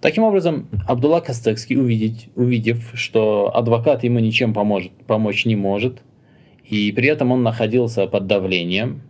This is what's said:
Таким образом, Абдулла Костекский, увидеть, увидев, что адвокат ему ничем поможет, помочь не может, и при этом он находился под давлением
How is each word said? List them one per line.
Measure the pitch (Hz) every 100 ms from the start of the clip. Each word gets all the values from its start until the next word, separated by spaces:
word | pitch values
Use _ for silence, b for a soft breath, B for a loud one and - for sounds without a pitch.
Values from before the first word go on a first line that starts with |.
Таким | - 180
образом, | 220 202 170 151 - 104 -
Абдулла | 123 139 170
Костекский, | 165 120 - 110 - 127
увидеть, | 127 113 110 113 - -
увидев, | 123 120 110 117 113
что | - - 113 107 104 101
адвокат | - 117 117 117 127
ему | 120 120
ничем | 113 110 120
поможет, | 107 104 101 92 - -
помочь | 110 110 98 120
не | 110
может, | 98 101 123 123 _ _ b b b b
и | _ 107 104
при | 104 127
этом | 151 131
он | 127
находился | 117 113 113 123 117 117 95
под | 101 95
давлением | 101 92 90 87 95 123 147 -